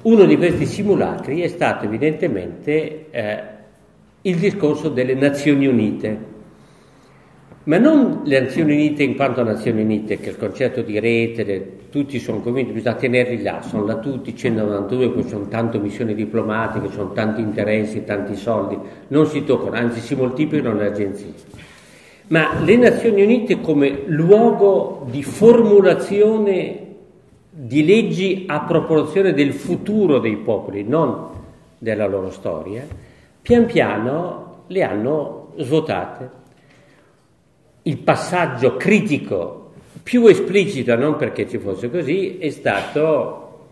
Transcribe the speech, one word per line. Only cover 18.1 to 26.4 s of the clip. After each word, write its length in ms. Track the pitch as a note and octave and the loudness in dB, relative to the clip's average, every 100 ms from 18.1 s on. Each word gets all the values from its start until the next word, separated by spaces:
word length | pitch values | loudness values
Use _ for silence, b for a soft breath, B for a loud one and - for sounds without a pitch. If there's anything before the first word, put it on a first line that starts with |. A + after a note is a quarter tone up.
| G2+ G2 | -6 -6
soldi, 420 | G2+ A2+ G#2+ G2 G2 B B B | -6 -4 -2 -4 -6 B B B
non 180 | C#3 D3+ | 2 2
si 160 | C#3+ | 0
toccano, 320 | - A#2+ G2+ | 0 0 0
anzi 240 | A2 A#2+ A#2 | -2 -2 -4
si 160 | - | -6
moltiplicano 600 | C3+ B2+ C3 D3+ D3+ B2 | -2 -2 -2 -2 0 -2
le 120 | G#2 G#2 | -2 -2
agenzie. 460 | G#2 G2 G2 - - - B B B B B B B - | -2 -6 -6 -14 -18 -20 B B B B B B B 0
Ma 340 | D#3+ D3+ - | 0 2 0
le 140 | D#3+ A#3 | 4 6
Nazioni 440 | A#3+ - A#3 G3+ | 6 6 2 4
Unite 380 | G3+ B3 - - | 4 4 2 -2
come 420 | - D3 C#3 - | 0 2 2 0
luogo 1000 | - D#3 E3 G#3+ A#3 F#3 G3 F3+ - - B2+ | -4 0 6 6 6 4 4 4 -2 -8 -8
di 140 | C#3+ | -8
formulazione 1600 | - - A3+ A#3 G#3+ G3+ F#3 E3 - G3+ G#3 A3 | -8 6 8 8 8 6 6 2 0 2 4 4